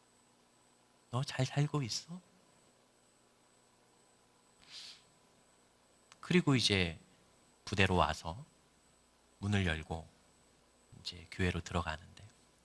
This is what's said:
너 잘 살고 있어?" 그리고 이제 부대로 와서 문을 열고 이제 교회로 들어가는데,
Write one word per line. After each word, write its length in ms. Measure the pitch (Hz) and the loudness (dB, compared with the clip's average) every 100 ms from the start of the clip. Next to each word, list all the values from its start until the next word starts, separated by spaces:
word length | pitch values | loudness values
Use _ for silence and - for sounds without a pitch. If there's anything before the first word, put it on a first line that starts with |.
| _ _ _ _ _ _ _ _ _ _ _ | _ _ _ _ _ _ _ _ _ _ _
너 120 | 123 | -6
잘 220 | 143 - 131 | -4 -2 -2
살고 360 | - 147 147 | 0 0 0
있어?" 360 | 120 - - 180 - _ _ _ _ _ _ _ _ _ _ _ _ _ _ _ _ _ _ _ _ _ _ _ - - - - _ _ _ _ _ _ _ _ _ _ - - | -4 -6 -10 -16 -18 _ _ _ _ _ _ _ _ _ _ _ _ _ _ _ _ _ _ _ _ _ _ _ -20 -18 -16 -18 _ _ _ _ _ _ _ _ _ _ -20 -12
그리고 360 | - 175 151 131 | 2 2 4 4
이제 440 | - 101 85 80 - - _ _ _ _ | 4 2 2 -4 -16 -20 _ _ _ _
부대로 320 | - 95 92 90 | -4 4 4 6
와서 480 | 76 80 85 101 151 _ _ _ _ _ _ _ _ - | 4 2 -8 -12 -14 _ _ _ _ _ _ _ _ -8
문을 260 | 101 101 90 | 0 2 2
열고 420 | 80 78 82 80 - _ _ _ _ _ _ _ - | 0 -4 -8 -8 -18 _ _ _ _ _ _ _ -16
이제 260 | - 87 82 | -14 -14 -10
교회로 300 | - 90 87 | -2 0 0
들어가는데, 640 | - 87 82 78 - - - - _ _ | -2 -2 -2 -6 -10 -20 -20 -20 _ _